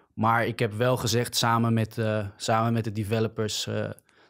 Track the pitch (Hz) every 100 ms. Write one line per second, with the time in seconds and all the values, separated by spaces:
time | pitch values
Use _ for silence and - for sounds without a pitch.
0 | _ - 110 117 113 117 117 104 123 127
1 | 117 113 120 - 120 117 117 113 107 -
2 | 110 107 104 - - 110 117 117 113 104
3 | 101 110 110 - 110 - - 107 104 104
4 | _ _ _